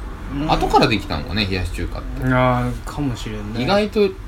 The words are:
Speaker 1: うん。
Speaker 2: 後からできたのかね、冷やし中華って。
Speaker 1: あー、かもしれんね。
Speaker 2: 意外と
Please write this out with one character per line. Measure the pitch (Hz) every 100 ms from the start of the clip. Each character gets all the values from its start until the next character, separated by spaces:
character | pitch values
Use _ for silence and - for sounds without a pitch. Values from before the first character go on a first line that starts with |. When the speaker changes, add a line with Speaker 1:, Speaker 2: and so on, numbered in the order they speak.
| - - -
Speaker 1:
う | 277
ん。 | 156
Speaker 2:
後 | - 381
か | 427
ら | 131
で | 107
き | -
た | 80
の |
か | 73
ね、 | 101 101
冷 | 95
や |
し | 92
中 | - 85
華 | -
っ |
て。 | - 131
Speaker 1:
あ | 127 127 127 123 123
ー、 | 117
か | - -
も | 143
し | 113 -
れ | 107
ん | 104
ね。 | 113
Speaker 2:
意 | 127
外 | 202 214
と | 214 202 190